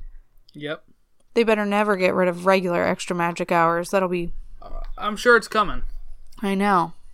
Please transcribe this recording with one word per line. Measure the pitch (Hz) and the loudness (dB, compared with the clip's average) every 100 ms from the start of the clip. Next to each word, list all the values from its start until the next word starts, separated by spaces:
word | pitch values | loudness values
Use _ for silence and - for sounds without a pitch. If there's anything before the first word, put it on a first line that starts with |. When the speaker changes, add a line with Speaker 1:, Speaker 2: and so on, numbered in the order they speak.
| - - - - - | -14 -14 -20 -20 -20
Speaker 1:
Yep. | 151 147 160 - _ _ _ _ | -14 -10 -10 -14 _ _ _ _
Speaker 2:
They | 226 | 0
better | 226 214 202 | 2 2 2
never | 202 208 190 | 0 2 2
get | 185 | 2
rid | 185 180 | 2 0
of | 175 180 | 2 2
regular | 190 180 170 | 4 2 0
extra | 175 180 - 175 | 0 0 -2 -2
magic | 170 170 180 | -2 -2 0
hours. | 175 165 170 175 | 2 4 2 0
That'll | 202 185 | 0 0
be | 180 175 - - - | -2 -2 -4 -8 -14
Speaker 1:
Uh, | - - - - | -10 -8 -6 -6
I'm | 208 214 | -6 0
sure | 247 233 | 4 4
it's | - | 4
coming. | 220 196 123 - - - - - - | 0 0 0 -2 -4 -8 -10 -12 -6
Speaker 2:
I | 196 | -2
know. | 190 202 190 165 - - | 0 4 4 2 -4 -16